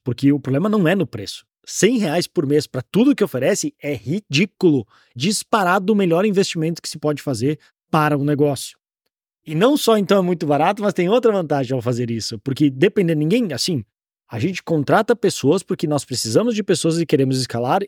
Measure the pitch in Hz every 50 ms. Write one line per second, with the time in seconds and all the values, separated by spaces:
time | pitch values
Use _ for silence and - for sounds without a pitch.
0 | _ - 120 - - 139 143 143 139 - 131 139 180 214 208 220 180 156 185 202
1 | 170 - - 101 98 - - - - _ _ _ _ - - - - 208 262 240
2 | 202 160 143 175 - - - - 160 135 147 151 143 - - 131 - _ - 180
3 | 240 285 269 - 202 180 - 127 123 160 208 - - 151 - _ - 143 147 113
4 | - 123 156 214 - - 143 139 202 208 _ - - 175 151 135 107 - _ _
5 | _ _ _ 117 127 190 214 - - - - 220 190 175 180 208 185 190 220 202
6 | 196 175 160 170 202 220 196 185 190 - - 170 156 165 170 - - - - 160
7 | - 151 151 135 - 151 135 104 113 139 156 - _ _ _ _ _ _ - 160
8 | 151 151 147 143 139 147 151 135 147 147 139 - - - - _ _ _ _ _
9 | _ _ _ _ _ _ _ _ _ - 156 156 196 247 294 285 - - 226 214
10 | 202 156 202 202 185 175 180 165 175 143 147 139 151 180 208 - 202 208 - -
11 | 175 175 214 247 240 226 208 196 175 147 151 139 135 113 139 131 104 120 127 117
12 | 123 117 117 113 104 - - 104 - - 131 - 156 143 131 131 156 214 - 220
13 | 190 165 165 151 151 156 190 254 240 185 139 - - - 180 131 104 - _ _
14 | _ _ _ _ _ _ - 110 113 185 190 - - - 165 156 139 - 143 196
15 | 220 - 247 - - 190 - - - 131 160 190 - - 185 - - 151 147 139
16 | - - 131 117 - 113 110 151 214 247 233 208 208 - 185 143 - 165 160 170
17 | 165 - - 139 135 131 135 131 127 - - 117 120 127 156 196 196